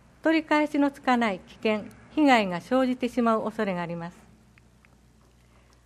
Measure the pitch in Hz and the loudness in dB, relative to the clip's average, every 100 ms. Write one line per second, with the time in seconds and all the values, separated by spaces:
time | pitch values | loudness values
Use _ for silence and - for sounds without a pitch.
0 | _ _ 311 320 311 302 294 294 285 277 | _ _ 0 0 0 0 0 0 0 0
1 | - 247 226 180 - - 220 214 - - | 0 0 0 -4 -12 -6 -2 -2 -6 -18
2 | - 302 285 240 196 175 - 262 254 254 | -8 2 4 4 2 -4 -2 0 0 -2
3 | 240 254 226 220 214 214 202 175 170 170 | -4 -2 0 0 -2 -4 -4 -4 -6 -10
4 | 170 - - - _ _ _ _ _ _ | -12 -16 -20 -20 _ _ _ _ _ _
5 | _ _ _ _ _ _ _ _ | _ _ _ _ _ _ _ _